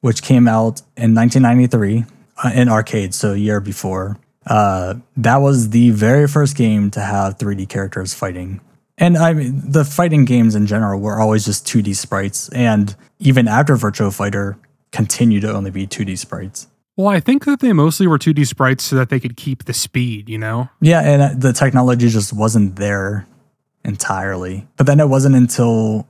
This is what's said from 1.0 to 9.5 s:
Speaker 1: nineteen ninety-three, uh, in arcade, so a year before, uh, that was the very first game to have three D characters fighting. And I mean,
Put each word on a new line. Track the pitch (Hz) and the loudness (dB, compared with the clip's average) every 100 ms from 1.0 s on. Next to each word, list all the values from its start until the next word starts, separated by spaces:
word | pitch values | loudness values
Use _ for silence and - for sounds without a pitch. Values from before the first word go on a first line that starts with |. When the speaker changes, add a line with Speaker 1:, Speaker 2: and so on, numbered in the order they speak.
| 117 | 0
Speaker 1:
nineteen | 113 117 135 | 2 4 4
ninety-three, | 123 123 127 120 101 110 117 _ _ - | 4 4 2 2 0 -2 -4 _ _ -6
uh, | 127 | -4
in | 110 123 | 0 2
arcade, | 110 107 113 98 | 2 -2 -4 -6
so | - 107 | -4 -4
a | 98 | -2
year | 104 104 | -2 -2
before, | 98 92 98 92 95 104 _ _ - | -4 -8 -8 -6 -8 -10 _ _ -4
uh, | 110 104 95 90 107 - - | 0 2 0 -4 -8 -10 -4
that | 113 131 | 0 2
was | 139 139 110 | 2 2 2
the | 117 120 | 4 4
very | 104 107 135 147 | 4 2 4 2
first | 147 143 143 | 2 0 0
game | 117 107 101 | 0 2 -2
to | 101 | -4
have | 101 101 98 98 | -4 -2 -4 -4
three | 101 | -6
D | 98 95 | -6 -6
characters | - 98 95 95 | -8 -8 -8 -10
fighting. | - 98 90 90 98 _ _ _ _ | -8 -8 -8 -10 -12 _ _ _ _
And | 175 170 | 2 4
I | 165 | 2
mean, | 156 127 | 2 -2